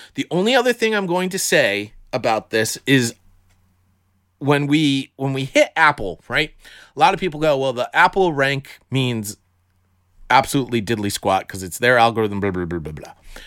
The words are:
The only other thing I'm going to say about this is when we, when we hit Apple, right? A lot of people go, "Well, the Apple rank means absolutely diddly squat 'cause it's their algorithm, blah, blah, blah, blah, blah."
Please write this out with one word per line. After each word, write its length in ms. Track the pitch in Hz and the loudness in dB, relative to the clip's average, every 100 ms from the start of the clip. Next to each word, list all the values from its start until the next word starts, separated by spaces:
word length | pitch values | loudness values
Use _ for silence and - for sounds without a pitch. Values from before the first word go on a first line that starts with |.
| - - | -16 -12
The 100 | 135 | -6
only 240 | 175 208 262 | -2 0 2
other 180 | 254 | 0
thing 220 | 240 220 214 | 0 -2 -2
I'm 100 | 190 | -2
going 240 | 180 185 | -4 -4
to 100 | 185 | -6
say 540 | - 175 120 101 104 - - | -2 0 2 -2 -6 -14 -8
about 380 | 127 120 110 - | -4 -2 -2 -2
this 280 | 113 110 - - | -2 -2 -4 0
is 260 | 135 117 - _ _ _ _ _ _ _ _ _ _ _ - | 2 2 -6 _ _ _ _ _ _ _ _ _ _ _ -6
when 260 | 135 143 143 | 0 0 2
we, 440 | 151 151 139 - - | 2 2 0 -4 -6
when 180 | 135 | -6
we 120 | 135 135 | -4 -2
hit 260 | 285 294 - | 0 2 4
Apple, 460 | 160 147 98 80 - | 2 2 -4 -10 -6
right? 260 | 127 151 _ - - - - | -4 -4 _ -20 -20 -12 2
A 40 | |
lot 140 | 160 | 2
of 60 | 190 | 2
people 200 | 185 147 | -4 -2
go, 180 | 156 139 | 0 0
"Well, 160 | 135 | 0
the 200 | 120 120 156 | -2 -2 4
Apple 380 | 180 196 185 | 4 4 0
rank 460 | 139 139 139 - - - | 0 -2 -2 -8 -18 -6
means 480 | 131 127 117 104 - _ _ _ _ _ _ _ _ - | -4 -2 -4 -8 -12 _ _ _ _ _ _ _ _ 2
absolutely 520 | 131 165 143 120 120 | 2 2 -2 -2 -2
diddly 300 | 98 113 101 | -2 -4 -4
squat 360 | - 101 95 82 | -4 -2 -2 -2
'cause 140 | 98 | -12
it's 160 | 90 - | -12 -2
their 200 | 120 123 | 2 4
algorithm, 420 | 117 113 110 101 | 4 2 -2 -2
blah, 100 | 98 | -2
blah, 140 | 90 87 | -2 -4
blah, 140 | 87 | -6
blah, 120 | 76 | -8
blah." 200 | 76 - - - - | -12 -16 -20 -20 -20